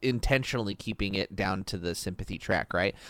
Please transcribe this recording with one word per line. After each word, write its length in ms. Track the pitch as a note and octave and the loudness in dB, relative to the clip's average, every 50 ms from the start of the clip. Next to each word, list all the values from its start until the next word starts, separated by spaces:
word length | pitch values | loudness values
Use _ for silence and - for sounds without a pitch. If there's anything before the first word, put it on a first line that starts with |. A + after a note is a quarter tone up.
intentionally 760 | - C3 B2 A2+ - - C#3 C3 C3 - C#3 A#2+ A2 G2+ G2 | 0 2 2 4 4 4 4 4 2 2 0 0 0 0 -2
keeping 380 | - - A2+ G#2 - G#2 G2 G2+ | -4 -4 -4 -2 -2 0 0 0
it 220 | F#2+ - - F#2+ | 0 -2 -2 0
down 300 | G2 G2 F#2+ F#2+ F#2+ F#2+ | 0 0 0 0 -2 -2
to 120 | - G#2+ | -4 -6
the 160 | F2+ E2+ F2 E2 | -4 -2 -2 -2
sympathy 440 | - - F#2 F2+ - - - F#2 | -2 -4 -4 -4 -6 -6 -6 -8
track, 360 | - - - F#2+ E2+ - - - | -6 -2 0 0 0 0 0 2
right? 220 | F2 F#2+ - - - - | 2 2 2 0 -4 -10